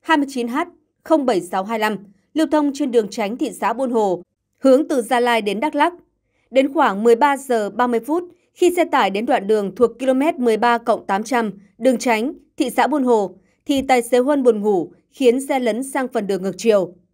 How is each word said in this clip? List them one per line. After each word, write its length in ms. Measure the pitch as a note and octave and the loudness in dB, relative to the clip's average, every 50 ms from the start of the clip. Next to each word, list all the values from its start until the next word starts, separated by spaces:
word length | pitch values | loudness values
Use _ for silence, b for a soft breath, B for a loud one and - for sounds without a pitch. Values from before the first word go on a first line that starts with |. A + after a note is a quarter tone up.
hai 160 | _ - D#4+ | _ 2 0
mươi 100 | D4 C#4 C#4 | 0 0 -2
chín 180 | - B3 A#3 | -4 -6 -6
H 100 | A#3+ A#3+ D4 F4 F4 _ _ _ _ _ _ _ | -4 -4 -6 -6 -6 _ _ _ _ _ _ _
không 220 | - D#4+ D#4 C4+ | 0 0 2 2
bảy 160 | B3 A3 F3 | 0 0 0
sáu 220 | - - - F#3+ F#3+ | -2 -4 -6 -6 -4
hai 160 | G#3+ A#3 A3 | -4 -4 -2
lăm, 180 | G#3+ G#3+ G#3 G3 b b b b b b b | -2 -2 -4 -6 b b b b b b b
lưu 140 | D4 D#4+ D4 | -2 -2 0
thông 200 | D#4 D4+ D4 C#4+ C4+ | 0 0 0 0 -2
trên 180 | - D4 C4 | -4 -6 0
đường 160 | A3+ A#3+ G#3+ | 0 0 0
Chánh 300 | G3 - - G#3+ G3 A#3 | 0 -4 -4 -4 -4 -4
thị 140 | - D#4 A#3 | -4 -6 -6
xã 220 | F3+ - G#3+ G3 - | -4 -4 -4 -4 -2
Buôn 180 | A#3 C4+ A#3+ | -2 -4 -2
Hồ, 320 | B3 A3+ G#3+ G3 F3 E3+ F3+ _ _ _ _ _ _ | 0 0 0 0 -2 -4 -6 _ _ _ _ _ _
hướng 300 | _ - C4+ B3+ C4+ D#4 | _ 4 6 6 6 4
từ 140 | - D#4+ B3+ | 0 -2 -2
Gia 180 | G#3+ A3 C4 A#3+ | 0 0 0 0
Lai 220 | A#3+ A#3+ A#3+ A3+ | 2 2 0 0
đến 180 | G#3 G#3 G3 A3+ | 0 -2 -4 -2
Đắk 160 | - - - | -4 -4 0
Lắk. 180 | D4 - E4+ - - _ _ _ _ _ _ _ _ _ _ | 0 0 0 -2 -6 _ _ _ _ _ _ _ _ _ _
Đến 220 | A3+ C4 C4+ C#4+ C4+ | 2 2 2 2 2
khoảng 300 | D#4+ C#4 A3+ F#3+ G3 A3 | 2 2 2 0 2 2
mười 120 | A#3 A#3 | 2 4
ba 220 | A3 D4 C#4+ C#4 | 4 4 2 2
giờ 320 | C4+ C#4 - A#3+ A3 G#3 G3+ | -2 -2 -2 -2 -2 -2 -4
ba 180 | G3+ A#3 B3 | -2 -2 -2
mươi 120 | B3 A#3+ A3+ | 0 0 -4
phút, 240 | A#3 C#4+ D4+ F4+ F4 b b b b b b | -2 -2 -4 -4 -4 b b b b b b
khi 200 | - F4+ F4 F4 | 0 2 2 2
xe 100 | F4+ D#4+ | 2 0
tải 240 | E4 D#4 C4+ A3 G3 | 0 2 0 2 2
đến 160 | G3 - A#3+ | 0 -2 -2
đoạn 220 | C#4 C4+ A3 G3 | 0 0 0 2
đường 280 | G3 A3 G#3+ G3+ F#3+ F#3 | 0 0 0 0 -4 0
thuộc 160 | - B3 A#3 A#3 A#3+ | 0 0 0 0 -2
ki-lô-mét 360 | C4 C4 C4 C4 C#4 E4 E4+ | -2 0 0 2 0 0 -2
mười 220 | D#4+ B3 A#3 A3 | 0 0 0 0
ba 200 | G#3 A#3 A#3+ A#3+ | 2 2 0 0
cộng 280 | A#3 A#3 B3 G#3+ F3 - | 0 0 -2 -2 -2 -2
tám 180 | - G3 G3 A3 | -4 -4 -4 -2
trăm, 280 | A3 C4 A#3 A3+ G#3 - B B B B | -2 -2 -2 -2 -4 -8 B B B B
đường 200 | _ A3+ C4 B3+ | _ 0 0 0
Chánh, 360 | - - B3+ A3+ G#3+ A3 D4 D4+ - _ _ _ | 2 0 -2 0 0 -2 -6 -8 -10 _ _ _
thị 120 | - D4+ A#3+ | -6 -6 -2
xã 180 | G3+ - A#3 | 0 0 0
Buôn 160 | B3 D4 D4 B3+ | 0 0 0 2
Hồ, 320 | B3 A#3+ G#3+ G3+ F3+ F3+ b b b b b b | 2 2 2 0 -4 -8 b b b b b b
thì 160 | - C#4+ C4+ | -2 -2 -2
tài 200 | C4+ C4+ C4 B3 | 2 2 2 2
xế 180 | A#3 A#3 B3+ B3 | 2 2 0 2
Huân 240 | B3 C#4 D4+ C#4 B3+ | 2 2 0 2 2
buồn 180 | B3 A3 G#3 | 2 2 2
ngủ, 300 | G3+ G#3+ G3+ F3+ D3+ b b b b b | 0 0 0 0 -2 b b b b b
khiến 360 | _ - C4+ A#3+ A#3 C4+ C4 | _ 2 2 2 4 2 -2
xe 120 | - C#4+ C4+ | -2 -2 -2
lấn 240 | B3 A3+ G3+ A#3 C4+ | 0 -2 -2 -4 -6
sang 240 | C4+ - C#4+ C4 | -6 -4 -4 -6
phần 200 | A#3+ - A#3 G3+ | -2 -4 -4 -2
đường 160 | F#3+ G3 F#3 F#3 | -2 -4 -4 -4
ngược 120 | F#3+ F#3 | -6 -8
chiều. 360 | F#3 - A3+ G#3 G3 F3+ F3 - _ _ _ | 0 2 2 4 4 2 -2 -8 _ _ _